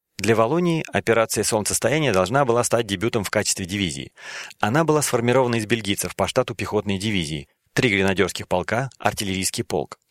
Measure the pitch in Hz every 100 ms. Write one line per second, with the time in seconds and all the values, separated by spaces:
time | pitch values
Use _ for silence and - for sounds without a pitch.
0 | _ - 92 110 113 165 175 160 - 101
1 | - 113 113 113 101 110 98 95 113 151
2 | 143 92 92 139 131 117 120 117 113 95
3 | 113 113 92 107 101 - 87 101 90 69
4 | 60 - - - - - 104 139 160 151
5 | - 120 120 127 123 117 104 117 101 95
6 | 90 - 95 127 127 110 101 104 104 98
7 | 107 98 76 76 - _ _ - 127 98
8 | 95 95 92 - 98 90 85 113 135 -
9 | 104 - 101 95 92 - - 87 - -
10 | _